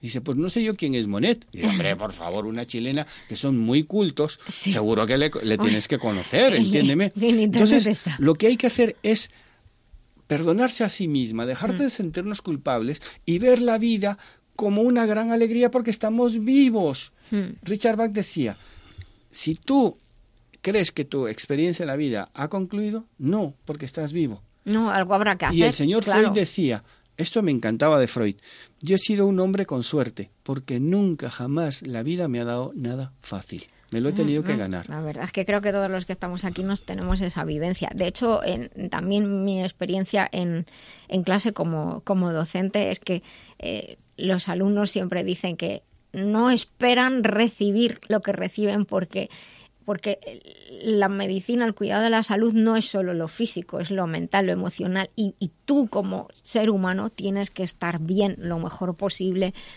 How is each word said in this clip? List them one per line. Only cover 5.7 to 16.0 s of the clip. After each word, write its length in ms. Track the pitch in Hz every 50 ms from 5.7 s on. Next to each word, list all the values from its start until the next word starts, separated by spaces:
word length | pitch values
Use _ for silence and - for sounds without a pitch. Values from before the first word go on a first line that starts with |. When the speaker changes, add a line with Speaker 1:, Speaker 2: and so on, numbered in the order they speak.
| 107 107 - -
Speaker 1:
que 100 | 151 123
conocer, 560 | - 113 104 92 90 - - 165 254 269 -
Speaker 2:
<laughs> 20 |
Speaker 1:
entiéndeme". 560 | - - - 196 - 143 139 139 165 202 190 -
Speaker 2:
En 80 | 202 220
internet 180 | 233 240 220 214 208
Speaker 1:
Entonces, 340 | 185 - 208 214 277 269 196
Speaker 2:
está. 300 | 208 214 - - 175 143 127
Speaker 1:
lo 160 | 135 151 160
que 120 | - 208
hay 100 | 226 254
que 100 | 233 - 240
hacer 280 | - - 240 226 - -
es 280 | - 208 220 214 - - - - - _ _ _ _ - _ _ _ _ - - _ _ _ _ _
perdonarse 580 | - 147 147 165 165 170 214 247 247 - - 233
a 40 | 196
sí 200 | - - 190 160
misma, 380 | 147 135 123 110 113 113 120
dejar 260 | 127 131 123 202 208 190
Speaker 2:
Hmm. 40 | 180
Speaker 1:
de 120 | 285 262
sentirnos 520 | - - 196 165 160 180 180 208 208 -
culpables 600 | - 190 156 135 139 147 123 117 113 123 151 - - - - - -
y 120 | - 170 175
ver 220 | 233 254 247 233
la 180 | 240 240 226 220
vida 400 | 226 233 226 202 196 202 202 - - - - _ _ _ _
como 260 | - 214 202 202 208
una 240 | 226 247 247 233 233
gran 240 | 214 214 214 226 226
alegría 400 | 233 233 233 220 233 240 247 240
porque 200 | 240 254 226 233
estamos 520 | 214 -